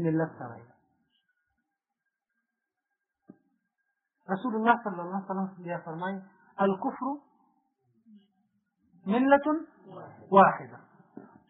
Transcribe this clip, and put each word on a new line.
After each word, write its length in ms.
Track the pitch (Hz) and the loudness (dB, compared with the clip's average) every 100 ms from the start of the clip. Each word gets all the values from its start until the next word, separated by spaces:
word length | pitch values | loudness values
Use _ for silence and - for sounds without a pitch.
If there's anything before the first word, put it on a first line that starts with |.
| 165 | 0
ملت 260 | 160 160 - | 0 -2 -6
سره 160 | 123 117 | -14 -14
دی. 80 | 120 _ _ _ _ _ _ _ _ _ _ _ _ _ _ _ _ _ _ _ _ _ _ _ _ _ 807 - _ _ _ _ _ _ _ _ - | -20 _ _ _ _ _ _ _ _ _ _ _ _ _ _ _ _ _ _ _ _ _ _ _ _ _ _ -20 _ _ _ _ _ _ _ _ -8
رسول 200 | 190 254 220 | -6 -4 0
الله 160 | 226 240 | 2 2
صلی 180 | 208 175 | 0 -8
الله 180 | 175 196 | -6 -8
علیه 120 | 190 | -6
وسلم 180 | 190 185 180 170 | -6 -6 -8 -8
بیا 120 | 170 170 | -8 -8
فرمایي، 300 | 160 185 190 - _ _ - 196 | -6 -6 -6 -12 _ _ -2 -2
«الکفر 420 | 190 262 - 269 294 _ _ _ _ _ _ _ 117 _ 202 _ _ _ _ _ _ _ _ 190 | 0 -4 -6 -8 -8 _ _ _ _ _ _ _ _ _ -20 _ _ _ _ _ _ _ _ -2
ملة 420 | 233 269 285 294 320 - - - - - - - 196 | 2 6 6 4 -2 -6 -20 -20 -18 -18 -16 4 8
واحده.» 420 | 180 - 131 - - _ _ - - - | 8 6 -12 -20 -20 _ _ -20 -20 -20